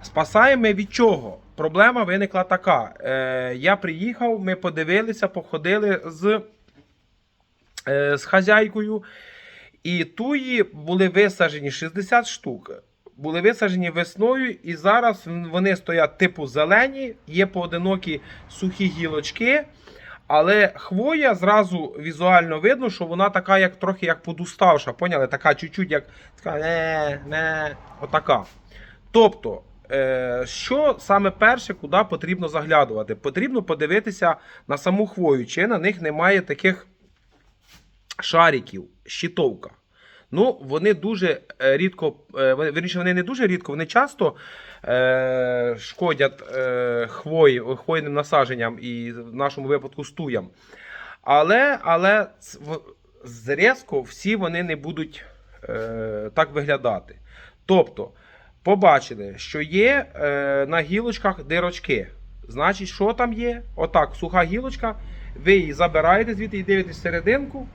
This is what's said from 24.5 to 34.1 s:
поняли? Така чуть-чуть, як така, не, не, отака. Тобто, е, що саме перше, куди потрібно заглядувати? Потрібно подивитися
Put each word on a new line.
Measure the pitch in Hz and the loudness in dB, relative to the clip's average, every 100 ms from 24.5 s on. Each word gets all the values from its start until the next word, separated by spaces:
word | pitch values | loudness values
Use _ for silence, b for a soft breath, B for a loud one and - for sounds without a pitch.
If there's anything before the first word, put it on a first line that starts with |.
| - 185 151 135 | 4 6 6 2
поняли? | 120 175 160 135 | -4 -2 0 0
Така | 143 160 | 0 2
чуть-чуть, | 151 165 - 180 | 2 -2 -6 -2
як | 151 - b b _ | -2 -4 b b _
така, | 170 151 | -8 -6
не, | 160 165 160 160 151 139 139 | -2 -2 -2 -2 -2 -6 -8
не, | 156 160 160 151 143 - - | -4 -4 -4 -6 -10 -20 -16
отака. | 143 156 - 127 98 - _ B B B _ | -4 -2 2 0 0 -20 _ B B B _
Тобто, | 226 220 - 120 92 - - _ | 6 6 4 -10 -10 -12 -20 _
е, | 135 131 127 127 123 127 | -2 0 -2 -2 -4 -6
що | - - 262 302 - | -8 -4 2 2 0
саме | - 196 196 | 2 2 2
перше, | - 214 247 - | 2 2 2 -4
куди | 190 151 180 208 | -12 -2 0 0
потрібно | 160 160 185 165 | -4 -4 -6 -4
заглядувати? | 156 151 160 131 110 107 | -6 2 4 4 0 -6
Потрібно | 110 139 131 247 254 | -6 -4 -4 -2 -4
подивитися | 185 156 151 190 214 | -2 -2 0 0 -2